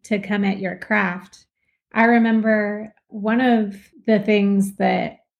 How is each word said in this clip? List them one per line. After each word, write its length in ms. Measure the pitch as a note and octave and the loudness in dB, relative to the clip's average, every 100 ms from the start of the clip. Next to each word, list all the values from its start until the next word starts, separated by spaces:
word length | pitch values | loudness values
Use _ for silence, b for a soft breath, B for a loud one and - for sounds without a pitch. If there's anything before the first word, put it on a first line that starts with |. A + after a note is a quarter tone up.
to 160 | - G#3 | -6 -4
come 240 | G3+ G#3 G3 | -2 -2 -2
at 140 | F#3+ | -2
your 180 | F#3+ F#3 | -6 -8
craft. 680 | - G#3+ F#3 F3+ - - _ _ _ _ _ | -4 -2 -2 -6 -14 -20 _ _ _ _ _
I 100 | G#3+ A3+ | 0 2
remember 880 | A#3+ A3+ A3+ G#3+ G#3+ G#3 G#3 G#3+ _ _ | 4 2 2 0 0 -2 -6 -12 _ _
one 340 | G#3+ G#3 A#3 | -8 -2 0
of 340 | B3+ A#3 G3+ G3 - - - | 2 2 0 -6 -18 -10 0
the 140 | G#3+ | 0
things 560 | A3 G#3 G3+ G3+ G3 - | 2 2 2 2 0 -2
that 420 | G3 F#3 - - _ _ | -2 0 -4 -10 _ _